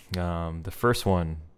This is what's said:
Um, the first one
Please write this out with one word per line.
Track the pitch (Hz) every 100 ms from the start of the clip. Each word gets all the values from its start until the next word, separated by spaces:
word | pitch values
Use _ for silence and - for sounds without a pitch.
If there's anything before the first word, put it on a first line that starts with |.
| - 90
Um, | 87 85 82 82
the | 82
first | - 120 113 98
one | 90 80 78 -